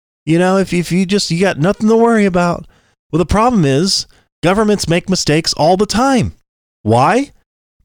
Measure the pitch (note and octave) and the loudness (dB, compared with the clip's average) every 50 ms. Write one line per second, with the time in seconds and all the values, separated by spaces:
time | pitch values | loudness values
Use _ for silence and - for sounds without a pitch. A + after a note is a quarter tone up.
0 | _ _ _ _ _ D3+ D#3+ E3+ F3+ F#3 F#3+ G3 F#3 - F3 F3 D#3+ - E3 F#3 | _ _ _ _ _ -2 0 2 2 2 2 0 0 0 -2 -4 -2 -2 -2 -2
1 | F#3+ E3+ G#3 G3 - - E3 E3+ G3+ F#3+ - - D3+ F#3+ G#3 - A3+ G#3+ A3+ A3+ | 0 0 -2 -2 -2 -2 -2 -2 0 -2 0 0 -2 -2 0 0 0 2 2 2
2 | A#3 A#3 A#3 G#3+ G3+ G3 F3 F3+ F3 F3 - - E3+ - _ _ _ _ _ _ | 2 2 2 2 2 0 0 0 0 -2 -4 -6 -10 -16 _ _ _ _ _ _
3 | _ _ - E3 F3 - - G3+ A3 A3+ B3 G3+ D3+ C#3 - D3 F#3 F#3+ - - | _ _ -2 -2 -2 0 0 0 2 2 2 2 2 2 2 0 0 -2 -2 -4
4 | - - _ _ _ _ _ _ - E3 F#3+ A3 A3 G#3 G#3 - - - E3 F3+ | -6 -10 _ _ _ _ _ _ -2 0 0 2 0 0 0 -2 -2 -2 -2 -2
5 | - - F#3 - - - D3 E3 D#3+ - - - D3 D#3+ F#3 F3+ G#3 G3+ - G#3 | -2 -2 -4 -2 -2 0 -2 0 -2 -4 -2 0 0 2 2 0 0 -2 -2 0
6 | B3+ C#4 C4+ A#3 C3 E2+ - - _ _ _ _ _ _ _ _ - G#2 A2+ A#2+ | 0 0 0 0 -2 -4 -8 -12 _ _ _ _ _ _ _ _ -2 0 2 2
7 | C3 D#3+ G#3 B3+ C#4+ - - _ _ _ _ _ _ _ _ _ | 2 2 2 0 -2 -6 -10 _ _ _ _ _ _ _ _ _